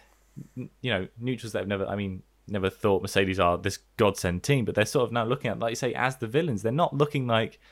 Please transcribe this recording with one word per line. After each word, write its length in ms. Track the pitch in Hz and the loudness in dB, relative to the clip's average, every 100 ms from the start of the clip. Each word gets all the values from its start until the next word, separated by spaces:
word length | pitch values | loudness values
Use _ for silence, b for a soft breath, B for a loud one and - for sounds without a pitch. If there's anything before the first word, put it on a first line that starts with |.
| b _ _ - - - | b _ _ -20 -16 -12
n-, 120 | 123 _ | -14 _
you 100 | 127 | -2
know, 160 | 98 95 - | -2 -2 -8
neutrals 320 | 123 120 113 | -6 -4 -4
that 60 | 104 | -6
have 80 | 95 | -2
never, 180 | 101 98 | -2 -2
I 100 | 101 | -4
mean, 260 | 98 92 - _ - | -4 -6 -12 _ -6
never 220 | 101 92 | -2 -2
thought 320 | - 107 95 | 0 2 2
Mercedes 380 | 98 98 95 95 | 2 2 2 4
are 180 | 87 87 | 4 4
this 200 | 95 - _ - | 0 -6 _ 2
godsend 480 | 104 95 92 87 | 2 2 -2 -2
team, 220 | - 139 107 | 0 0 2
but 100 | - | 0
they're 80 | 107 | 2
sort 200 | 143 117 | 2 0
of 80 | |
now 100 | 120 | 0
looking 260 | 113 123 120 | -2 -2 -2
at, 80 | 90 | -2
like 100 | 113 | -2
you 40 | 120 | -2
say, 180 | 127 | -2
as 240 | - 127 131 | 0 -2 -2
the 100 | 113 | -2
villains. 360 | 135 175 107 | 0 0 -2
They're 80 | 110 | 0
not 220 | 135 165 | 0 0
looking 340 | 139 147 143 123 | 2 0 0 0
like 320 | 113 113 - b | 2 0 -6 b